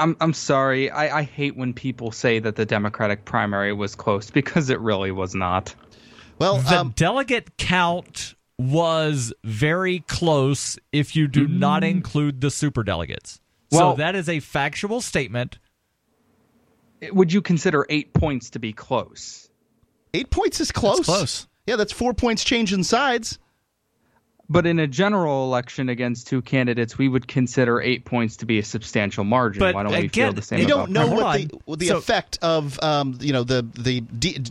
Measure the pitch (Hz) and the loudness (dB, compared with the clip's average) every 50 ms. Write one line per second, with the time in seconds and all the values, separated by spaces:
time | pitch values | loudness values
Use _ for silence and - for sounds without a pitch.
0 | 156 165 160 - 160 165 156 - - - 147 135 135 135 131 131 135 - - 147 | 0 0 2 2 0 0 0 -2 0 2 2 2 4 2 2 0 0 -2 0 -2
1 | 151 143 139 156 147 131 - 143 143 139 - 127 127 123 120 - - 131 123 - | -2 0 0 -2 -4 -4 -4 -4 -4 -4 -4 -4 -6 -6 -6 -4 -6 -8 -6 -6
2 | 120 113 107 - - 123 113 113 110 110 101 - 110 104 113 104 104 104 - - | -8 -8 -6 0 2 2 2 2 2 -2 -2 -2 0 0 0 0 0 -2 -2 0
3 | 113 104 101 101 - - - 117 107 104 101 98 101 101 104 104 101 98 - - | 0 0 0 -2 -4 -2 0 0 0 0 0 -2 -2 -2 -2 -4 -6 -6 -8 -4
4 | - 110 101 98 - - - 143 131 - - 175 147 127 127 82 113 113 101 95 | -2 0 0 0 -2 0 -2 0 0 2 0 0 2 2 -2 0 0 0 0 0
5 | 98 95 92 95 95 95 98 98 92 90 90 95 92 - - - - - - - | 0 -2 -2 -4 -4 -4 -2 -2 0 0 0 0 -2 -4 -14 -18 -20 -20 -20 -20
6 | - - - - - - - - 156 190 202 131 127 131 180 175 156 127 107 - | -20 -20 -20 -20 -20 -20 -4 -2 0 2 2 2 2 4 4 4 2 0 0 0
7 | 160 175 233 269 269 - 247 226 - - _ - - - 180 185 175 170 175 180 | 0 2 2 0 -2 -2 -2 -4 -4 -8 _ -8 -4 0 2 2 2 2 0 -4
8 | - - - - - - - _ _ _ _ - 127 131 143 165 170 165 160 160 | -6 -12 -14 -14 -14 -14 -14 _ _ _ _ -4 -2 2 2 2 4 4 2 2
9 | 156 151 151 135 117 117 - - - 110 110 104 143 151 165 185 190 185 180 175 | 2 2 0 -2 -4 -6 -8 -10 -8 -8 -2 0 2 2 2 2 0 0 -2 -2
10 | - - - - 175 165 156 143 131 139 143 - - - - - _ _ - 147 | -4 -6 -4 0 2 4 4 4 4 2 2 0 -2 -8 -8 -10 _ _ 0 0
11 | 143 - - 160 151 143 123 139 139 147 170 180 185 143 151 156 160 165 - 185 | 0 2 2 2 2 4 4 2 4 4 2 2 4 4 4 4 2 2 0 0
12 | - - - 147 147 143 139 127 131 143 - - 156 147 - 123 107 101 92 82 | -2 -2 0 0 0 0 0 0 -2 -2 0 0 -2 -2 0 -2 -2 -2 -2 -4
13 | 82 65 50 - - - - - _ _ _ _ _ _ 147 165 180 180 160 135 | -4 -6 -8 -12 -12 -18 -20 -20 _ _ _ _ _ _ 6 6 6 6 4 2
14 | 151 175 190 196 165 170 170 151 - - - 147 139 151 147 - - 202 226 247 | -2 -2 -2 -2 -2 -2 -4 -4 -6 -4 -2 -2 -2 -2 -4 -6 -6 -4 -4 -4
15 | - - - 165 135 104 110 120 123 - - - _ _ _ _ _ _ _ _ | -6 -4 -4 -4 -4 -2 -4 -4 -4 -6 -8 -16 _ _ _ _ _ _ _ _
16 | _ _ _ _ _ _ _ _ _ _ _ _ _ _ _ _ _ _ _ _ | _ _ _ _ _ _ _ _ _ _ _ _ _ _ _ _ _ _ _ _
17 | - - 196 185 185 160 175 202 - - 175 151 - 190 151 143 139 - 151 151 | -12 0 4 4 4 6 4 0 2 2 0 2 2 2 2 2 2 2 -2 -4
18 | 139 - - - 165 156 139 123 - - - 117 113 110 107 - - - 131 113 | -4 -2 0 0 2 2 0 -4 -6 -10 -12 -8 -8 -8 -10 -10 -6 -2 -2 -2
19 | 92 - - - - - - - - _ _ _ _ _ _ _ _ _ _ _ | -2 -4 -12 -18 -18 -18 -18 -20 -20 _ _ _ _ _ _ _ _ _ _ _
20 | _ _ - 175 262 - - 349 415 370 - - 311 - - - 240 202 - 370 | _ _ -6 -6 -4 -2 -2 0 0 -2 0 -2 -4 -4 -2 0 2 2 2 2
21 | 302 - 170 202 160 - - - - _ _ _ _ - 247 220 208 208 - - | 2 2 2 0 0 -2 -6 -8 -12 _ _ _ _ -2 0 0 0 -2 -2 -2
22 | 240 247 226 - - 233 220 - - - 269 233 226 175 202 190 170 - 226 240 | -2 -2 0 2 0 0 0 0 0 0 2 2 2 2 0 0 2 2 2 2
23 | 285 277 240 240 226 - - - _ _ _ _ _ _ _ _ _ _ _ _ | 2 2 0 0 -2 -6 -12 -12 _ _ _ _ _ _ _ _ _ _ _ _
24 | _ _ _ _ _ _ _ _ _ - 147 175 165 170 165 165 156 147 123 143 | _ _ _ _ _ _ _ _ _ 0 2 2 4 4 2 2 2 0 2 0
25 | 196 208 214 196 170 151 139 135 131 131 127 123 123 - - - 131 127 123 117 | 2 2 2 2 0 0 0 0 0 0 0 0 -2 -4 -6 -4 -2 -2 -2 -2
26 | 123 120 120 117 - - 139 131 120 - 143 131 127 120 117 120 120 117 - - | -2 -2 -4 -6 -4 -4 -4 -2 -2 -2 -2 0 0 2 0 0 -2 -2 0 0
27 | 135 135 127 131 127 - - 139 127 120 - 135 127 120 117 120 78 123 127 - | 0 2 2 0 -2 -2 0 0 0 2 2 2 2 4 2 2 2 0 -2 -2
28 | - - 123 120 117 107 - - 120 113 113 104 101 - - 110 - - - 113 | -2 -4 -2 0 0 -2 -4 -8 -2 0 0 0 0 -2 -6 -8 -8 -2 -2 0
29 | 104 98 - 110 98 101 120 127 123 110 95 101 190 185 180 101 101 104 - 170 | 0 0 -2 -2 0 2 2 2 2 0 2 2 2 2 2 0 -2 0 0 0
30 | 165 151 - 220 254 254 - - 101 - - - - 247 294 277 - - 190 226 | -2 -2 0 0 0 0 -2 -4 -6 -4 0 2 2 4 2 2 0 0 0 2
31 | - - - - 254 196 147 143 151 151 - - - - 156 151 175 - 196 165 | 2 2 2 2 2 2 0 0 -2 -4 -10 -12 -10 -10 -8 -4 0 0 0 0
32 | - - 233 185 - - - - 170 165 165 160 147 143 131 - 160 156 151 143 | 0 0 0 -2 -2 -6 -8 -4 0 0 0 0 0 -4 -6 -4 -2 0 0 0
33 | 139 135 127 123 135 147 135 127 120 123 131 127 117 113 - 120 117 127 127 123 | 0 -2 -4 -4 -2 0 0 0 0 2 0 0 0 -2 -8 -4 -2 -2 -2 -2
34 | 113 - - 117 123 185 - - 127 117 | -4 -6 -4 -2 -2 -2 -2 -4 -8 -6